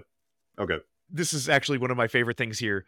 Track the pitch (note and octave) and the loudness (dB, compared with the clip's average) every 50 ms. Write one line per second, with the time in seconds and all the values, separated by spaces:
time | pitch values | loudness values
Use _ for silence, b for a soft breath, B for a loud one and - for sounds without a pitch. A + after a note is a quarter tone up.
0 | - _ _ _ _ _ _ _ _ _ _ - G#2 F#2 E2+ D#2 - _ _ _ | -8 _ _ _ _ _ _ _ _ _ _ -6 -2 -2 -2 -2 -4 _ _ _
1 | _ _ - D3+ F3 - D#3+ C#3+ B2 D3 D3+ C3+ - - C#3+ B2 B2 B2+ B2+ B2 | _ _ -4 -4 -2 -2 -2 -2 2 2 2 2 4 0 -2 0 0 -2 2 0
2 | A#2 A2 - B2 A#2+ A#2+ A2+ - B2 A2+ G#2+ - A#2+ G#2+ G2+ F#2+ - | 0 2 4 2 2 2 0 -4 -4 -4 -4 -4 -2 -2 -2 -2 -4